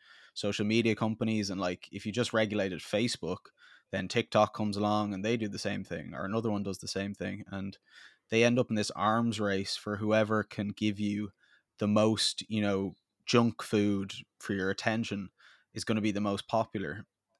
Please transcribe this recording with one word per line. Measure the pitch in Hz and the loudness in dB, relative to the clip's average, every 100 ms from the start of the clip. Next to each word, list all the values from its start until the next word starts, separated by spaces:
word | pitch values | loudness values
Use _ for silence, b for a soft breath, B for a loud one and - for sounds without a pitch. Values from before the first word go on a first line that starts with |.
| B B B | B B B
social | - 104 101 104 | -6 -2 0 2
media | 113 113 107 | 4 4 2
companies, | 110 107 110 110 98 | 0 -2 0 0 -2
and, | 95 | -2
like, | 90 92 - | -2 -4 -8
if | 101 110 | -10 -4
you | |
just | 104 120 | -2 0
regulated | 113 110 104 98 85 | 2 2 0 -2 -4
Facebook, | - 104 120 - 82 90 - b b b _ | -2 0 0 -2 -4 -6 -8 b b b _
then | 95 95 | -6 -2
TikTok | 120 113 110 107 | -2 2 4 4
comes | - 107 98 | 2 -2 0
along | 104 104 104 | 2 2 0
and | 95 | -2
they | 104 120 | -2 0
do | 110 | -2
the | 92 | -4
same | 101 101 | -4 -6
thing, | 95 85 - | -6 -8 -8
or | 85 98 | -8 -4
another | 110 113 | -2 0
one | 101 | -2
does | 98 95 | -2 -6
the | - | -6
same | - 98 | -4 -4
thing, | 101 92 98 104 | -4 -6 -8 -8
and | 98 98 - B B B B _ | -8 -8 -10 B B B B _
they | 113 | 4
end | 117 120 | 4 4
up | 120 | 2
in | 107 | 0
this | 104 | -2
arms | - 101 113 117 104 | 0 2 4 2 0
race | 104 98 101 - | 0 0 -2 -6
for | - 104 | -6 -4
whoever | 107 110 107 110 | 2 4 4 2
can | 104 - 104 | 0 -4 -6
give | 104 107 98 | 0 0 0
you | 104 104 104 b b b b - | -2 -2 -6 b b b b -2
the | 104 | 2
most, | 104 110 107 - - - | 6 6 4 0 -4 -4
you | 107 | -2
know, | 104 98 98 - _ _ - | 0 0 -2 -6 _ _ 2
junk | 120 117 - | 4 4 0
food | - 110 104 98 98 - - - | 0 2 4 2 -2 -10 -16 -12
for | - | -6
your | 98 95 | -2 -2
attention | 98 - 110 117 101 95 b b b b 110 | -2 -2 -2 -2 -6 -8 b b b b -8
is | - | -2
gonna | 110 | 0
be | 104 | 0
the | 98 | 0
most | 104 101 - | 0 -2 -2
popular. | 113 113 107 85 - - _ _ _ | -2 -2 -4 -6 -8 -12 _ _ _